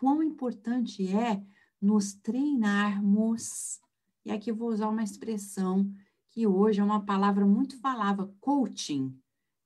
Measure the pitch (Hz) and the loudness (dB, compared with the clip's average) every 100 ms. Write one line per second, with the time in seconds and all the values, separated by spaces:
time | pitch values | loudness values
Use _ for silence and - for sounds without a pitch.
0 | 262 302 320 - 247 - 233 254 220 - | 0 2 0 -2 -6 -6 -4 -2 -4 -4
1 | 185 196 233 202 - _ _ _ 202 214 | -2 0 0 -2 -6 _ _ _ 2 2
2 | 196 - - 247 294 269 208 202 208 202 | 0 -6 -6 -2 0 0 2 2 0 2
3 | 202 208 220 226 - - - - _ _ | 2 4 2 -2 -6 -10 -10 -12 _ _
4 | _ _ 220 214 233 220 233 208 214 220 | _ _ -8 -6 -4 -4 -2 -2 -2 -2
5 | 208 - 233 214 196 - 185 190 202 - | -4 -6 -8 -8 -8 -4 0 0 0 -4
6 | - _ _ - 220 190 220 202 202 208 | -18 _ _ 0 2 4 4 4 2 0
7 | 202 196 202 202 202 214 269 - 269 247 | 0 0 2 4 4 4 2 -4 -6 -2
8 | 202 202 190 - - 285 214 - - 143 | 0 -2 -4 -6 -2 0 0 -4 -6 -4
9 | 131 131 _ _ _ _ | -4 -8 _ _ _ _